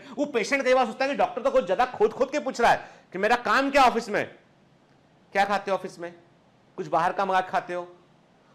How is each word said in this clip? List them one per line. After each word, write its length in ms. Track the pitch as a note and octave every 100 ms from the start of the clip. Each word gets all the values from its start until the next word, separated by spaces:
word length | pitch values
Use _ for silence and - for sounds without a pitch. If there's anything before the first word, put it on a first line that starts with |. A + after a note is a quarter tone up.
| - -
वो 80 | C#4+
पेशेंट 380 | A#3 G3 C4+
कई 100 | B3+
बार 120 | B3+ A#3+
सोचता 200 | - C4+
है 60 |
कि 60 | A3+
डॉक्टर 240 | - B3
तो 100 | B3+
कुछ 140 | C4 F#3+
ज्यादा 200 | F#3 B3
खोद 260 | - G#3+
खोद 200 | - C4+
के 80 | D4
पूछ 220 | A#3 A#3+
रहा 100 | A3
है 180 | D3 - - _
कि 60 | F3+
मेरा 180 | G#3+ A#3+
काम 360 | G#3 A#3 C#4
क्या 120 | C#4+
ऑफिस 260 | B3 A3+ G3
में, 260 | F#3 A#2+ - _ _ _ _ _ _ _ _ _
क्या 140 | G3 G3
खाते 260 | G3 G3
हो 60 | F#3
ऑफिस 220 | F3+ E3
में, 140 | E3+ F3+ _ _ _ _ _ -
कुछ 100 | D#3+
बाहर 260 | D#3+ F3
का 120 | F#3 F#3+
मंगा 160 | F#3
के 100 | F#3
खाते 220 | F3+ E3+
हो, 100 | F3+ F3 - _ _ _ _ _